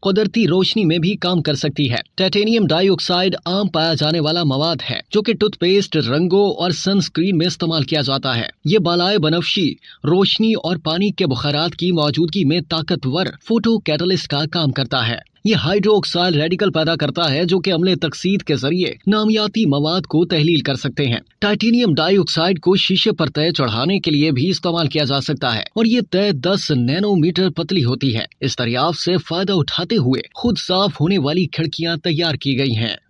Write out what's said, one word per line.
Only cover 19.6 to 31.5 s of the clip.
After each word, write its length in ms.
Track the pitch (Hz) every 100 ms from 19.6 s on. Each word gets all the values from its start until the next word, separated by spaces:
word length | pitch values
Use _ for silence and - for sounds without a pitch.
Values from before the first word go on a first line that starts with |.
| 208
मवाद 400 | 139 151 175 180
को 180 | 151 170
तहलील 360 | 151 151 165
कर 140 | 123 135
सकते 300 | 139 123 139
हैं। 160 | 117 - _
टाइटेनियम 520 | 208 208 214 240 240
डाइऑक्साइड 680 | 147 160 196 175 - 170 180
को 160 | 175 196
शीशे 340 | - 190 220
पर 180 | 208 151
तह 200 | 147 156
चढ़ाने 480 | - 127 110 139 196
के 120 | -
लिए 200 | 151 156
भी 180 | 127 170
इस्तेमाल 380 | 190 180 170 156
किया 180 | 156 143
जा 140 | 139
सकता 300 | 131 147 127
है 140 | 110 - -
और 100 | 226
ये 140 | 240 220
तह 200 | 180 202 151
दस 260 | 123 196 -
नैनोमीटर 760 | 139 120 156 208 196 156 170 190
पतली 320 | - 165 190
होती 300 | 120 135 139
है। 160 | 113 - _
इस 160 | 135 -
दरियाफ्त 400 | 120 123 151 160
से 180 | - 180
फायदा 340 | - 165 190 190
उठाते 400 | 143 - 175 226
हुए 240 | 123 131 - -
खुद 200 | 240 233
साफ 420 | - 185 196 -
होने 160 | 156 196
वाली 260 | 135 165 180